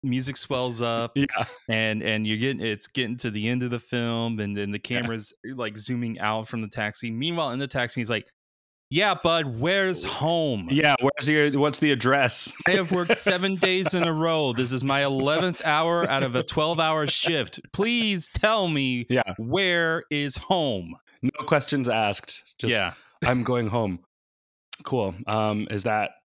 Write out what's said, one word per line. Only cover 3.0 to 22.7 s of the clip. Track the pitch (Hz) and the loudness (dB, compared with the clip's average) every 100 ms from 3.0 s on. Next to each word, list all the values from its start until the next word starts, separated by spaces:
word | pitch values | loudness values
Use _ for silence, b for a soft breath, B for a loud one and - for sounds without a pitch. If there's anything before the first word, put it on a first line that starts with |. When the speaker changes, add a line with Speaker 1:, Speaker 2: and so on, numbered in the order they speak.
| 123 120 | -4 -2
Speaker 1:
to | 120 | -4
the | 107 107 | -2 -2
end | 123 | 0
of | 123 | -2
the | 117 | -4
film, | - 123 117 117 117 113 | -4 -2 -2 -2 -2 -2
and | 104 101 | -4 -4
then | 101 | -4
the | 104 | -6
Speaker 2:
Yeah. | - 123 | -4 -4
Speaker 1:
camera's, | 120 113 104 - | -4 -6 -8 -14
like, | 110 131 113 107 | -14 -8 -8 -6
zooming | 104 123 120 110 | -6 -4 -4 -2
out | 107 110 110 | -2 -2 -4
from | 117 | -8
the | 107 | -6
taxi. | - 107 - 120 | -4 -6 -6 -8
Meanwhile, | 113 151 170 151 | -4 -4 -2 -2
in | 123 | -4
the | 139 | -4
taxi, | 139 120 - | -2 -2 -4
he's | 113 | -2
like, | 113 - _ _ _ _ _ _ | -4 -6 _ _ _ _ _ _
"Yeah, | 143 208 | 0 2
bud, | 185 170 165 147 113 | 2 2 2 0 -2
where's | 151 196 190 180 | 2 2 2 0
home?" | 120 - 151 170 156 113 85 | -4 -2 0 0 0 0 0
Speaker 2:
Yeah, | 139 151 135 | 4 4 4
where's | 131 - 135 | 2 2 2
your, | 151 147 139 | 4 4 4
what's | 147 143 | 2 4
the | 151 | 2
address? | 135 120 139 127 - - - | 4 4 4 4 2 -4 -2
<laughs> | - | 2
Speaker 1:
"I | |
have | 196 175 | 2 2
worked | 185 175 170 | 0 2 2
seven | - 180 190 190 | 2 2 0 2
days | 185 185 185 | 2 2 2
in | 185 | 2
a | 165 | 0
row. | 156 165 160 143 | 2 2 2 2
This | 120 127 | 0 0
is | 131 | 0
my | 139 139 | 0 2
eleventh | 139 135 135 156 185 165 | 2 2 2 2 0 0
hour | 165 151 165 170 175 | 0 2 2 2 2
out | 135 | 2
of | 135 | 2
a | 123 | 0
twelve-hour | 120 - 156 170 160 156 151 | -2 0 0 2 2 2 0
shift. | - - 160 117 - - | 0 0 0 -2 -6 -12
Please | - 220 240 220 190 - | -2 0 2 2 0 -2
tell | - 214 220 180 | 0 2 2 2
me, | 151 135 123 117 | 2 0 -2 2
Speaker 2:
Yeah. | 127 107 - | 2 2 -4
Speaker 1:
where | 113 170 190 175 165 160 - | -2 2 2 4 2 0 -2
is | 147 143 135 | -4 -2 -4
home?" | - 190 147 104 87 85 _ b | -2 0 2 -2 -6 -14 _ b
Speaker 2:
No | 123 - 131 | -4 -2 0
questions | 151 - 147 123 | 0 2 0 0
asked. | 113 107 101 - - - - | 2 2 0 -6 -12 -12 -6
Just, | 117 | 0